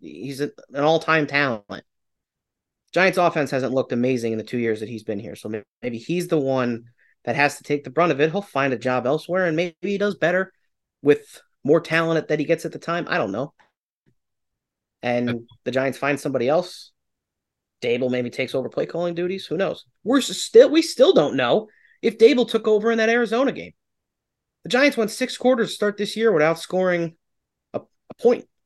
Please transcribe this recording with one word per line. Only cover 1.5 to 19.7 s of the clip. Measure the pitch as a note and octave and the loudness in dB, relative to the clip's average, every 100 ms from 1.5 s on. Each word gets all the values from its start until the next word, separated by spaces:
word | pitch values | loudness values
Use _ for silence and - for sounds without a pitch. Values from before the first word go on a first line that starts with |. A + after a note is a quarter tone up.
| A2 - F#2+ - _ _ _ _ _ _ _ _ _ _ | -4 -8 -14 -16 _ _ _ _ _ _ _ _ _ _
Giants | E3+ F#3 F#3 | 0 2 2
offense | F3 E3 C#3 | 0 0 -2
hasn't | C#3 C3 | -2 -2
looked | C3 - | -2 -2
amazing | A#2+ B2+ B2+ A2+ | -2 0 0 -2
in | A2 | -6
the | |
two | G#2+ B2 | -6 -4
years | A2+ G#2+ | -2 -2
that | A2 | -6
he's | A2 | -10
been | G#2 G2+ | -8 -8
here. | G#2 | -10
So | - G#2+ | -12 -10
may-, | G#2+ - _ | -10 -12 _
maybe | B2+ A#2 | -10 -8
he's | - F3 E3 | -6 -4 -2
the | D#3+ | 0
one | C3+ C3 B2 A#2 A#2 _ _ _ | 0 0 0 -4 -8 _ _ _
that | - B2 | -4 0
has | C#3+ - | 0 -2
to | |
take | - D3 | -6 -6
the | C3+ | -4
brunt | B2+ F3 | 0 0
of | C3+ | 2
it. | D#3 | 0
He'll | F3 | 0
find | G3+ C3+ C#3 | -4 -2 -2
a | B2+ | -2
job | B2+ B2+ A#2+ | -2 -2 0
elsewhere, | D3+ - F3+ F3+ | -2 -2 -2 0
and | D#3+ | 0
maybe | F3 - | -4 -6
he | G3 G3+ | -6 -2
does | G#3 F#3+ | -2 0
better | D#3+ F3+ F#3 _ _ _ _ _ | 0 0 -2 _ _ _ _ _
with | C#3 D3 - - _ _ | 2 2 0 -20 _ _
more | C3+ D#3+ | 2 2
talent | D#3+ D#3+ E3 D#3+ - | 2 0 2 0 0
that | D#3 | -2
he | |
gets | D3 E3 - | 0 -2 -4
at | |
the | - | -10
time. | - E3+ D#3+ | -6 -6 -2
I | F3 | -2
don't | G#2+ | -2
know. | G2 D3 _ _ _ _ _ _ _ _ _ _ _ _ _ _ _ | -4 -8 _ _ _ _ _ _ _ _ _ _ _ _ _ _ _
And | A#2+ A#2+ A#2+ A#2+ A#2+ - | -4 -2 -2 -6 -10 -14
the | - | -6
Giants | B2+ C3+ B2+ | -2 -2 -2
find | C#3 C#3 | -4 -4
somebody | D3 C3 A#2+ | -4 -2 0
else. | D#3+ F3 - - _ _ _ _ _ _ _ _ _ | 0 -2 -10 -20 _ _ _ _ _ _ _ _ _
Dable | B2 B2 B2+ | -4 -2 -2
maybe | B2+ A#2+ | -2 -4
takes | - C3 | -6 -4
over | C3+ B2 | -4 -6
play | - | -6
calling | D3 E3 F3 | -6 -4 -4
duties. | E3+ F3+ F#3+ - | -4 -4 -6 -6
Who | D#3+ | -4
knows? | F#3+ | -4